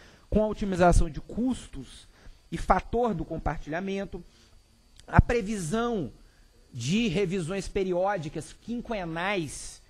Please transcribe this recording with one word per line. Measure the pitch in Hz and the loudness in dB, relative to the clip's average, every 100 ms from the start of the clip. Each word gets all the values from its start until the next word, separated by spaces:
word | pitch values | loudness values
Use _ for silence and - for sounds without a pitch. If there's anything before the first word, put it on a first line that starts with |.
| - - - | -20 -20 0
com | 208 | 2
a | 214 | 2
otimização | 202 202 180 175 165 170 | 0 -2 6 8 8 6
de | 131 | 0
custos | - - 254 240 - 139 120 - - - - - - | -8 -2 0 -2 -6 -14 -14 -18 -20 -20 -20 -20 -10
e | 170 | -6
fator | - 185 - 226 240 | 2 2 2 0 0
do | 175 | 0
compartilhamento, | 160 160 151 143 147 160 196 196 196 185 - - - - _ _ _ - - | -4 -4 -4 -4 -6 -6 -4 -4 -6 -10 -16 -20 -20 -20 _ _ _ -20 6
a | 165 | 6
previsão | - 240 202 214 160 220 240 220 123 - - - - - - | 6 2 0 -4 -2 -2 0 -2 -4 -8 -20 -20 -20 -20 -16
de | 120 120 208 233 | -8 -2 0 2
revisões | 156 190 190 160 196 - | 0 0 -2 -4 -6 -6
periódicas, | 202 190 175 190 202 156 165 - | -4 0 0 0 -2 -6 -10 -12
quinquenais, | - - 240 226 214 170 160 185 202 143 - - - - | -16 -10 -8 -6 -6 -4 -4 -2 -2 -4 -8 -14 -16 -20